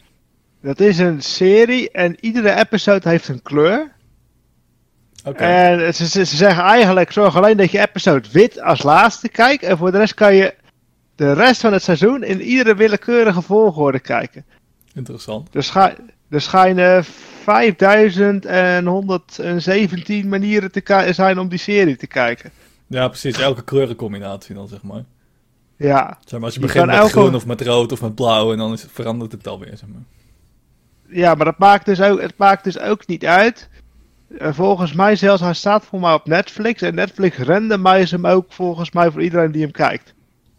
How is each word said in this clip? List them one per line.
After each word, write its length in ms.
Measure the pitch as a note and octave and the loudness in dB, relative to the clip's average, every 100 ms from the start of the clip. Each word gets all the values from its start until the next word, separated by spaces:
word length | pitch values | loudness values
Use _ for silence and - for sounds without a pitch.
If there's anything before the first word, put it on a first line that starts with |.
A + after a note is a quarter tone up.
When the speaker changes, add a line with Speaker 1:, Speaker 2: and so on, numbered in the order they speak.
| _ _ _ _ _ _ | _ _ _ _ _ _
Speaker 1:
Dat 200 | C#3 C#3 | -12 0
is 180 | G3+ E3+ | 0 2
een 240 | F3+ D3+ | 0 -2
serie 680 | - - F#3 G#3 A#3 B3+ A3 | -8 -2 2 4 2 0 -4
en 260 | - F3 E3+ | -4 -4 -4
iedere 340 | A3+ A#3 G#3 | -6 -2 0
episode 540 | G3 A3 G#3+ - G3 E3+ | 0 0 -2 0 0 2
heeft 200 | E3 - | -2 -2
een 140 | B2+ | -12
kleur. 500 | - D3 D#3 A3+ D4+ _ _ _ _ _ _ _ _ _ _ _ _ _ | -6 0 2 0 -6 _ _ _ _ _ _ _ _ _ _ _ _ _
Speaker 2:
Oké. 200 | - C#3 | -14 -4
Speaker 1:
En 500 | E3+ F3+ F3+ F3 E3 | 0 4 4 4 0
ze, 140 | D#3+ E3+ | -2 -4
ze, 160 | G3 | -2
ze 120 | E3+ D3 | -2 2
zeggen 260 | G3+ E3+ | 2 4
eigenlijk: 480 | F3+ A#3 G3+ F#3 F3 | 4 4 4 2 0
zorg 240 | - G3+ D#3+ | 2 2 4
alleen 200 | G3+ G#3+ | 2 4
dat 140 | F3+ | 2
je 100 | G3+ | 0
episode 480 | G3+ F#3+ F#3+ C#3+ G#2+ | -2 0 0 0 2
wit 280 | C3+ A#3+ - | 2 2 2
als 220 | - D3 | -2 0
laatste 460 | C#3 D#3+ A3 - A#3 | 4 4 4 0 -12
kijkt. 340 | - A#3+ C#4+ | 0 2 2
En 140 | F3+ F3+ | -2 -2
voor 140 | F3+ | 0
de 60 | F#3+ | 0
rest 160 | G#3+ | 0
kan 200 | - G#3 | 2 4
je 200 | G3 F#3+ - _ _ _ _ _ | 4 2 -4 _ _ _ _ _
de 180 | _ C#3+ | _ 0
rest 280 | C#3+ A#3+ A#3 | 4 2 4
van 120 | A3+ | 2
het 100 | G3 | 0
seizoen 400 | - E3 G3+ C4+ | 0 2 2 0
in 180 | - F#3+ | -4 -6
iedere 340 | A3 B3+ A3+ | -2 0 2
willekeurige 680 | G3+ A3 G3+ - A#3+ A3+ F3+ | 2 2 0 0 2 2 0
volgorde 560 | D#3+ G#3 A3 D#3 C#3+ C3 | 0 2 2 2 -2 -2
kijken. 440 | - A#2 - - - _ _ _ _ | -4 -6 -6 -14 -20 _ _ _ _
Speaker 2:
Interessant. 600 | - B2+ A#2 - G#2+ D#3 | -16 -16 -16 -12 -12 -8
Speaker 1:
Er 80 | - | -8
schij-, 340 | C3+ F#3+ G3 - - _ _ | -4 2 0 0 -20 _ _
er 100 | D3 | -6
schijnen 640 | - F#3+ F#3 F#3 F3+ F#3 E3 - - - | -2 2 2 4 4 4 0 -14 -20 -10
vijfduizend 1040 | - G#3+ A#3 F3+ G3 G#3+ G#3+ F3+ G3+ G3+ | 0 2 2 2 4 4 4 2 0 -2
en 420 | G3 F#3 F#3 F3+ F3 | -2 0 0 0 -2
honderdzeventien 1400 | F#3 G3 F3+ - - E3 F3 D#3+ G3 G3+ F3 D#3+ G#3 G3 | -4 -4 -6 -8 -12 -6 -4 -2 0 -2 -4 -8 -6 -4
manieren 440 | G3 G3+ G#3 F#3+ | -4 -2 -2 -2
te 80 | G3+ | -10
ki-, 320 | - G3 F3+ | 0 0 0
zijn 260 | F3+ F#3+ F#3 | 0 0 0
om 100 | F#3 | -4
die 100 | F3 | -8
serie 380 | - G#3 F3+ C3 | -2 0 0 -2
te 100 | - | -8
kijken. 440 | C3+ A#2+ A#2+ - _ _ _ _ | -4 -2 -4 -12 _ _ _ _
Speaker 2:
Ja, 220 | B2+ B2+ | -4 -4
precies. 300 | - C#3 A#2 | -4 -10 -4
Elke 240 | C3+ B2 | -4 -4
kleurencombinatie 920 | - C3+ C3 A#2 A2 G2+ G2 G2 - | -4 -4 -4 -6 -10 -12 -12 -14 -16
dan, 140 | G2 G2 | -18 -18
zeg 140 | G2 | -20
maar. 220 | G2 G#2 B2 _ _ _ _ _ _ _ | -18 -16 -18 _ _ _ _ _ _ _
Speaker 1:
Ja. 420 | C#3+ C#3 - - | 0 0 -2 -10
Speaker 2:
Zeg 80 | _ A#2+ | _ -12
maar, 40 | |
als 100 | A#2 | -12
je 60 | B2+ | -8
Speaker 1:
Je 60 | B2+ | -4
Speaker 2:
begint 180 | - | 0
Speaker 1:
kan 100 | F3 | 2
Speaker 2:
met 80 | G3 | 4
Speaker 1:
elke 100 | G#3+ G#3+ | 2 2
Speaker 2:
groen 140 | - | -2
of 120 | A#2+ - | -2 -6
met 140 | A#2+ | -8
rood 320 | A#2+ A#2+ A#2 | -2 -2 -2
of 80 | B2 | -6
met 120 | A2+ | -8
blauw 380 | G#2+ A#2+ A2 A2 | -4 0 0 0
en 60 | A2 | -2
dan 140 | A2 | -6
is, 120 | A2+ - | -10 -14
verandert 400 | - A#2 A#2 A2+ | -12 -10 -10 -12
het 140 | G#2 - | -14 -16
alweer, 300 | G2+ G2 G#2+ | -16 -18 -20
zeg 120 | G#2+ | -20
maar. 140 | - B2+ _ _ _ _ _ _ _ _ _ _ | -20 -20 _ _ _ _ _ _ _ _ _ _
Speaker 1:
Ja, 260 | F3+ F3 | 0 2
maar 100 | D#3 | 2
dat 140 | D3+ D#3+ | 0 4
maakt 260 | G3 G3+ - | 4 4 2
dus 140 | F#3 | 0
ook, 200 | G3 F#3+ | 2 0
het 140 | F3+ - | -4 0
maakt 280 | G3 G3 | 2 2
dus 140 | G3 E3+ | -2 -8
ook 280 | G#3 G#3+ - | -6 -6 -6
niet 180 | E3 D#3 | -6 0
uit. 420 | F3 A3+ A#3 - _ _ _ _ _ _ - | 2 2 -2 -20 _ _ _ _ _ _ -8
Eh, 140 | D3 | -8
volgens 380 | D3 F#3+ F#3+ F3 | -2 0 0 -2
mij 240 | D3+ G3 G#3 | 0 0 2
zelfs, 260 | G3 G3 | 2 2
hij 120 | F3 | 0
staat 300 | E3 G3+ G#3 | -4 -2 -2
voor 160 | - F#3+ | -2 -4
mij 120 | F3 | 0
op 120 | D#3 - | 0 0
Netflix. 560 | E3 G3 - G#3+ A#3 | -2 -2 -6 -6 -4
En 120 | F3 | -6
Netflix 420 | E3+ F#3+ - F#3 - | -4 -6 -2 -4 -2
randomized 720 | B2+ F#3 A3 G#3 F#3 F#3+ F3+ | -2 0 0 0 2 2 2
hem 160 | F3+ F3 | -2 0
ook 260 | F#3 F3+ | 0 -2
volgens 380 | - F3+ E3+ E3+ | -8 -8 -6 -6
mij 200 | F3 E3+ | 0 0
voor 120 | D#3 | 0
iedereen 300 | E3+ E3+ D#3+ | -4 -2 -2
die 100 | D#3 | -2
hem 80 | D3+ | -6
kijkt. 440 | - D3 - _ _ _ _ _ | -2 -2 -2 _ _ _ _ _